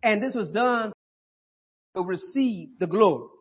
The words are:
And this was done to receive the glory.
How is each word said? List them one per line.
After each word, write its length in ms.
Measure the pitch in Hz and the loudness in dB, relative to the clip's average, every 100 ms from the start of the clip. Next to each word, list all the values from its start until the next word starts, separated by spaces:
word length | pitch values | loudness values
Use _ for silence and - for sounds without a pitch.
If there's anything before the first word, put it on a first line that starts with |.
And 220 | 233 208 | 2 0
this 120 | 262 247 | 0 -4
was 120 | 175 | -4
done 460 | 180 247 240 220 - _ _ _ _ _ _ _ _ _ 190 | 0 0 0 -4 -10 _ _ _ _ _ _ _ _ _ -6
to 80 | |
receive 680 | 180 180 - 277 262 196 160 - | -4 -4 -4 0 0 -2 -10 -6
the 80 | 180 | -2
glory. 400 | 190 208 131 - - | 4 4 4 -6 -20